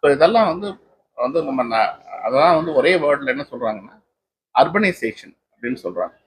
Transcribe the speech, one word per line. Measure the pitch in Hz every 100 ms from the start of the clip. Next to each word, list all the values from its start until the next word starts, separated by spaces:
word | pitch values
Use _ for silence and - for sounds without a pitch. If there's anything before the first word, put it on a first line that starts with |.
So | 160
இதெல்லாம் | 139 165 226 208
வந்து, | 165 202 190 _ _ _ -
வந்து | 123 160
நம்ம | 147 131
ந-, | 120 113 107 - - -
அதெல்லாம் | 113 131 160 160
வந்து | 170
ஒரே | 151 147 180
வேர்ட்ல | 147 143 135
என்ன | 131 139
சொல்றாங்கன்னா | 123 117 107 95 _ _ _ _ _ _
அர்பனைசேஷன் | 123 135 185 208 - 113 107 - _ _
அப்படின்னு | _ 120 127
சொல்றாங்க. | 90 87 90 _